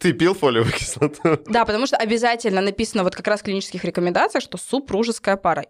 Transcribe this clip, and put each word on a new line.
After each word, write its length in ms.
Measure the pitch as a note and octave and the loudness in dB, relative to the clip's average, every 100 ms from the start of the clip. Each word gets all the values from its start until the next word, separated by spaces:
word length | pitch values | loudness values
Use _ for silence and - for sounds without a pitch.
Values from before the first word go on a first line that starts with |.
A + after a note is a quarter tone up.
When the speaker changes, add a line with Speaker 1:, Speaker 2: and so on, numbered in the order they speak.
Speaker 1:
Ты 120 | F3+ | 0
пил 200 | A#2+ E3+ | 2 2
фолиевую 400 | G3 C#3 A#2 A2+ | 4 2 4 2
кислоту? 460 | - - - D3 - | 0 -6 -2 -2 0
<laughs> 220 | E3+ D#3 - | 0 0 2
Speaker 2:
Да, 160 | A#3 A3+ | 2 2
потому 200 | G#3+ C4 | 0 0
что 80 | - | 0
обязательно 640 | A3 A#3 A#3+ A#3 A#3 F#3+ | 0 0 0 0 0 0
написано 420 | G3 G3 A3 A3 | 0 -2 -2 0
вот 120 | F#3 - | -2 -2
как 120 | F#3+ | -2
раз 120 | G#3 | -2
в 40 | |
клинических 420 | G#3+ G3 - F#3 F3+ | -2 -6 -6 -6 -6
рекомендациях, 580 | F3+ F3 F3 G#4+ C#4+ | -2 0 2 2 0
что 140 | - F3+ | -4 -8
супружеская 800 | - C4 C#4 G3 A#3 A3+ - G3 | -4 -4 -2 -2 -2 -2 -2 0
пара, 240 | F3+ D#3 - | 0 -2 -4